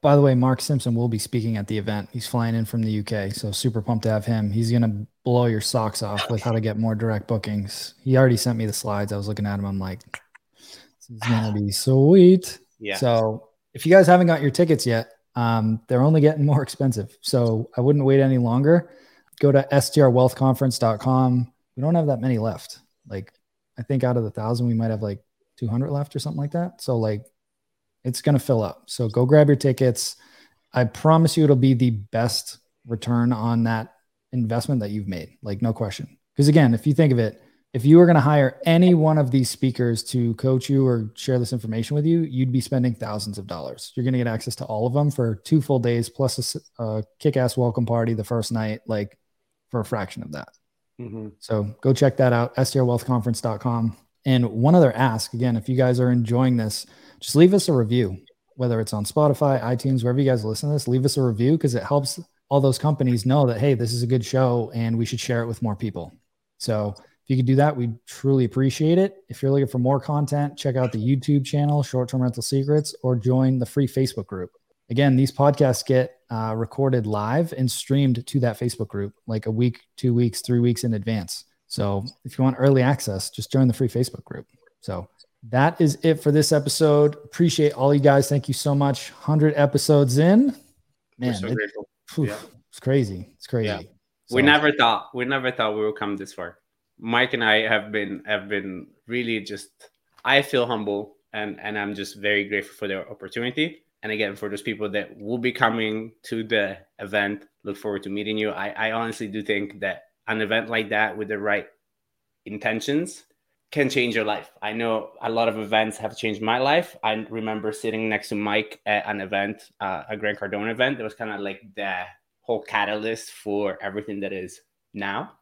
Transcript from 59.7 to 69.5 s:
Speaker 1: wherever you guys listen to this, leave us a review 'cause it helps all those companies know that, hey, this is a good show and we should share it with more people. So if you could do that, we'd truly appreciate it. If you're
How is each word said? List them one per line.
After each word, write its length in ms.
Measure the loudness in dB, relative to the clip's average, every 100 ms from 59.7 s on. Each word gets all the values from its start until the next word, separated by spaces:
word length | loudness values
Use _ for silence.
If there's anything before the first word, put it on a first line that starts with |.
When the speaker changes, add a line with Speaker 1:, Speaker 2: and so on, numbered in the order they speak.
| -2 0 -2
Speaker 1:
wherever 160 | 0 0
you 100 | 2
guys 140 | 0
listen 240 | -2 -6 -2
to 60 |
this, 120 | -4 0
leave 180 | 0
us 120 | 0 0
a 60 |
review 360 | 0 2 2 2
'cause 160 | 0
it 80 | -2
helps 380 | 0 -2 -2 -10 -16 _ _
all 120 | 2
those 180 | 2 2
companies 480 | 0 0 0 0 2
know 200 | 2 2
that, 120 | 2
hey, 160 | 0
this 180 | 0 0
is 100 | -2
a 40 | 0
good 180 | -2
show 460 | 0 0 2 0 -2
and 220 | -4 -2 -2
we 80 |
should 140 | -2 -6
share 240 | -4 -4
it 40 | -4
with 140 | -4
more 120 | -6
people. 380 | -4 -6 -8 -12 _ _ _ _ _
So 360 | -4 -2 -2 -8
if 320 | -18 _ _
you 60 | 0
could 100 | 2
do 100 | 4
that, 200 | 4 2
we'd 200 | -4 -6 _
truly 380 | -6 0 2
appreciate 540 | 2 0 -2 0 2 2
it. 260 | 2 -4 _
If 140 | -4
you're 80 | 0